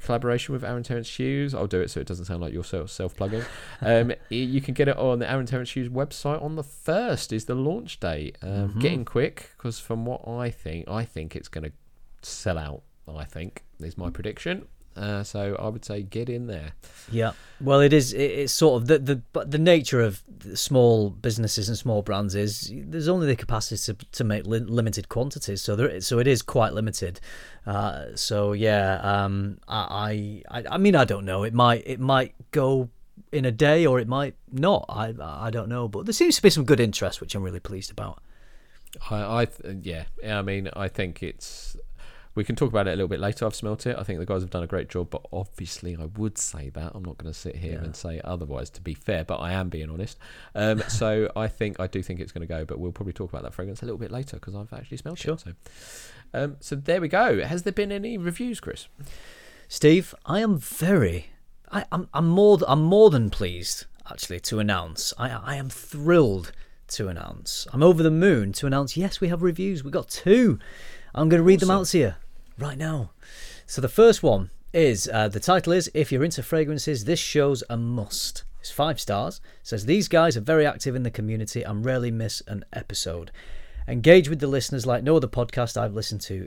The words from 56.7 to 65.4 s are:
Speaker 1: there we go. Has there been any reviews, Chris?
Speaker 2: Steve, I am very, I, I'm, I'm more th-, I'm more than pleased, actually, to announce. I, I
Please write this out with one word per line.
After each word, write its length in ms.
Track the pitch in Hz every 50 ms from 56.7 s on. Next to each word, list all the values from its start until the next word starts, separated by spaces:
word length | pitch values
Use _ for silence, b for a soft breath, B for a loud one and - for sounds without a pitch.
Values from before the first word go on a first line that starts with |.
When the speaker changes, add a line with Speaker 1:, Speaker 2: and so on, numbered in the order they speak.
| 147
Speaker 1:
there 260 | 139 139 - 170 185 170
we 60 | 147
go. 320 | 175 190 233 247 135 95 76
Has 200 | - 160 180 175
there 80 | 208 185
been 200 | - 208 202 202
any 240 | 202 196 233 240
reviews, 440 | 202 170 175 170 - 240 247 233 -
Chris? 280 | - - - - - - - - 143 B B B B B B B B B B B B B
Speaker 2:
Steve, 460 | - - - 151 160 185 170 - - - -
I 140 | - 165 202
am 180 | 226 220 202 147
very, 680 | - - - - 156 180 202 175 117 87 85 87 - - - - - - - - - -
I, 140 | - 202 - - -
I'm, 160 | 185 180 - -
I'm 140 | 143 165 165
more 300 | 170 190 208 208 208 165
th-, 80 | - -
I'm 140 | 139 151 156
more 280 | 160 190 208 220 214
than 200 | 151 127 113 101
pleased, 560 | - - 101 90 90 87 87 - - - - - - - - -
actually, 300 | - - - - 90 87
to 180 | - - - 107
announce. 540 | 107 104 101 90 85 82 78 - - - - -
I, 120 | 117 127
I 260 | 117 113